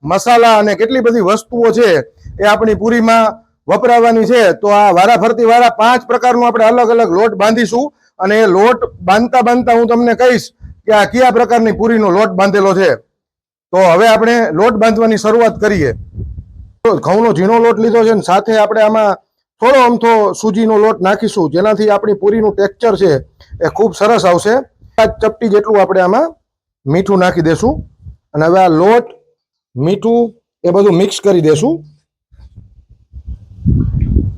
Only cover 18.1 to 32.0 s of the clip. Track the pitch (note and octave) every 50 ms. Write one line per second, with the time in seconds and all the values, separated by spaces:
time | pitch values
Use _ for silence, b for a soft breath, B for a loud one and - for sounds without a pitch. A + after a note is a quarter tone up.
18.1 | A3+ G3+ - - F3+ G3+ G#3 A3 A3 A3 G#3 G#3 A3+ A3+ G#3+ G#3+ A3 A3 G#3+ G3+
19.1 | F#3 - _ _ _ _ _ _ _ _ A3 B3 C#4 C4+ B3 A#3+ A#3+ G#3 A#3 A#3
20.1 | A3+ A3 G#3 G3 F3+ - - A3 F#3 A3 A3+ A3 A3 G#3 G#3+ A3 G#3+ - F3+ F#3+
21.1 | G#3+ G3+ A3+ G#3 - G3+ E3+ D#3 D3+ E3+ G3 G#3+ G#3+ F#3+ G#3+ G#3 G3+ G3 A3 G#3+
22.1 | G3+ G3 F#3+ G#3 G#3 A3+ A3 G#3 - G3 G3+ G3 - _ A#3+ A3+ G3+ F3 G3 F3
23.1 | D3 B2+ - - _ b b b b - E3+ D3+ - - G#3+ A3+ D#3+ - G3+ A3
24.1 | B3 G#3 D#3+ F#3 F3 E3+ - G#3 A#3 C4+ C4+ - _ _ _ - _ - A3 A3+
25.1 | A3+ - A3 A3 - - A#3 A3+ G3 G#3 G#3 A3 A3 G3+ F#3+ F3 F#3 F#3+ F3+ F3+
26.1 | G3+ B3 D#4+ E4 D#4+ _ _ _ _ _ _ _ _ _ _ C3+ D3 F3+ F#3+ F#3+
27.1 | G3+ F#3 F3+ F3+ - F3 D#3+ E3 D#3+ D#3 G#3 B3 D4+ - - - _ _ - -
28.1 | - _ _ _ - D3+ D#3 E3 F3+ F#3+ F#3 F3+ D#3+ D#3 F3 G3+ A3+ A#3+ A#3 -
29.1 | - _ _ _ _ _ _ _ _ _ _ _ _ B2 C#3 E3 G3 G3+ G3 A3+
30.1 | A#3 A#3+ A#3+ A3 A3+ _ _ _ _ _ - F3 F3+ G3 G3+ G#3 E3+ E3+ G3 G3
31.1 | - - - G3+ F#3 F3 D#3 D#3 D#3 C3 F3+ C#4 E4+ D#4+ - - _ _